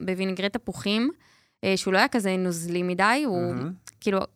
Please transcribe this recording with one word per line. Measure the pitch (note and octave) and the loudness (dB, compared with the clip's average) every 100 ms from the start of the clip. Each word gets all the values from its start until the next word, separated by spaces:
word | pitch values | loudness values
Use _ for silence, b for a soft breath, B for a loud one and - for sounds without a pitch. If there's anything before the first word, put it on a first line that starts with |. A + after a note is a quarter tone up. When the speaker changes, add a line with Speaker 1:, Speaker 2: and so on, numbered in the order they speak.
Speaker 1:
בווינגרט | F3+ F#3 F#3+ F#3 G3 A#3 | -4 -2 -2 -2 -2 -4
תפוחים, | - - G3+ G#3+ C4 F4 b b b b | -8 -6 0 0 0 -4 b b b b
אה, | F#3+ F#3+ | 0 0
שהוא | G3 | 2
לא | F#3 | 4
היה | C4+ | 4
כזה | A#3+ F#3+ F#3 | 2 0 0
נוזלי | F3+ E3+ E3+ F3 | 0 -2 -2 -2
מדי, | F3+ F3+ G3+ B3+ C#4+ | 0 2 2 2 0
הוא | F3+ F3 | 0 0
Speaker 2:
מהמם. | B2 D3 F#3 - - | -2 -6 -8 -16 -6
Speaker 1:
כאילו | G#3+ F#3+ - | 0 0 -2